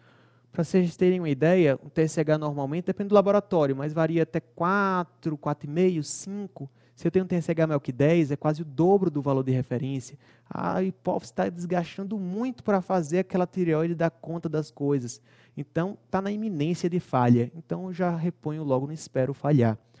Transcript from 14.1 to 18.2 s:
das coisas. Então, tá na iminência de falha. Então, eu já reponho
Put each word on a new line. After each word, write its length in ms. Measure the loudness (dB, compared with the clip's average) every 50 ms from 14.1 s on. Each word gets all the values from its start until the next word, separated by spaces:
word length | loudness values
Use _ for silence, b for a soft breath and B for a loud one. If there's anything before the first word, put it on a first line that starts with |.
| -2 _ -12 -10 -10 -6 -6 -4
das 220 | -4 -4 -4 -4
coisas. 500 | -6 -4 -2 0 0 0 -2 -4 -10 -14 b b b b b b b
Então, 400 | -14 -10 _ -4 -4 -4 -4 -6 -12 _ -6
tá 120 | -4 -4
na 100 | -2 -2
iminência 580 | -4 -4 -4 -4 -2 -2 0 0 -2 -2 -2 -2
de 120 | -2 -2
falha. 500 | -4 0 0 2 6 6 6 4 4 -2 -6
Então, 340 | -14 -10 -10 -8 -8 -8
eu 60 | -8 -6
já 220 | -4 -2 -2 -2
reponho 480 | -2